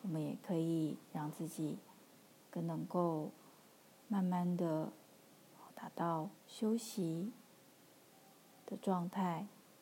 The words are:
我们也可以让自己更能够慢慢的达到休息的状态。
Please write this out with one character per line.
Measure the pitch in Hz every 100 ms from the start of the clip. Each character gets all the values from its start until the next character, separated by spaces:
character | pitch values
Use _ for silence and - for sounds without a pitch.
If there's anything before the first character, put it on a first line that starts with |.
我 | 196
们 | 160
也 | 147 - -
可 | 170
以 | 165 165 156 - -
让 | 160 151
自 | - 160
己 | - 151 190 - - - - - - -
更 | 170 165
能 | 160 -
够 | 180 170 156 156 - - - - - - - -
慢 | 202
慢 | 185 180 175 175
的 | 170 156 160 - - - - - - - -
达 | - - -
到 | 170 165 160 - -
休 | - 220 226
息 | - - 165 165 202 - - - - - - - - - - - - - -
的 | 196
状 | - 185 175
态。 | 196 185 165 208 - - -